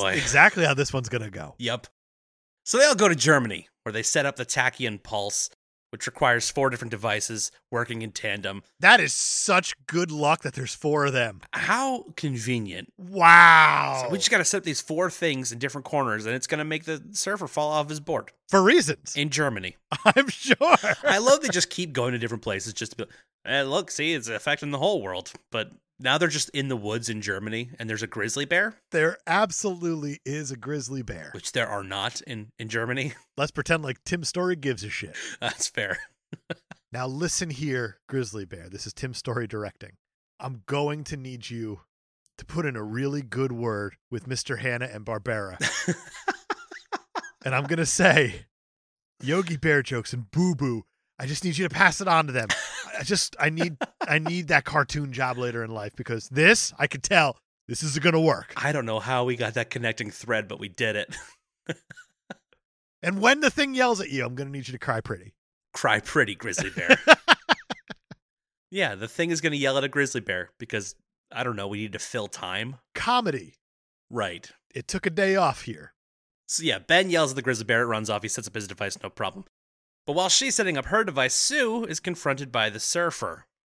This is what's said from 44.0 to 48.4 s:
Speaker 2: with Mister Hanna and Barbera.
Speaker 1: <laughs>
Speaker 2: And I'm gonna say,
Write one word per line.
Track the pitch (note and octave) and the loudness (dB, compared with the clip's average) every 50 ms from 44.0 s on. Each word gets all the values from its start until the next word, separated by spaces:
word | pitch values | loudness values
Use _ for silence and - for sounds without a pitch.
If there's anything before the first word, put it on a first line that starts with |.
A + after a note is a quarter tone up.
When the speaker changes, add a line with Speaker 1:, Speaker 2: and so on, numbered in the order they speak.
| _ - | _ -12
Speaker 2:
with | B2 A2 - | -10 -10 -8
Mister | B2+ C3 - - - C3 G#2+ | -8 -8 -6 -6 -6 -6 -4
Hanna | A#2+ B2+ A#2+ A#2+ B2+ B2 G#2+ | -4 -4 -4 -4 -4 -8 -10
and | G#2+ G#2 | -10 -8
Barbera. | A2+ A2+ G#2+ G2 B2 A2+ G#2+ G2+ F#2+ F2+ - D3+ - - - - F#3 | -6 -6 -6 -4 -4 -4 -4 -4 -6 -6 -4 -4 -4 -4 -4 -4 -4
Speaker 1:
<laughs> | E3 - - - - - - F#4+ - - - - - - - - - - - _ G#4 - - _ - G4 - - - - - | -4 -6 -8 -18 -20 -10 -6 -6 -8 -6 -6 -10 -10 -10 -12 -18 -20 -20 -14 _ -10 -10 -10 _ -10 -10 -10 -10 -12 -10 -6
Speaker 2:
And | C3 C3 | -2 -2
I'm | C3 C#3+ | -2 0
gonna | C#3+ E3 E3 D#3+ | 0 0 0 0
say, | - - - F3+ F#3 D3 D#3+ C3+ A2 - - | 0 2 4 6 6 6 6 4 2 0 -6